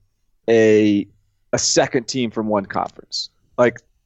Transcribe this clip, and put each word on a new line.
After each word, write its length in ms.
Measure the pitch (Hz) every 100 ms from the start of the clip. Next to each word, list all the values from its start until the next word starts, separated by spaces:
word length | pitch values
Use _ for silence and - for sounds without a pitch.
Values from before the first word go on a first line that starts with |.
| _ _ _ _ -
a, 580 | 113 110 107 107 101 - _ _ _ -
a 40 | 120
second 500 | - 175 139 139 117
team 200 | 131 117
from 180 | 117 107
one 180 | 104 98
conference? 640 | 92 90 _ - - - _ _ -
Like, 220 | 123 120 _ _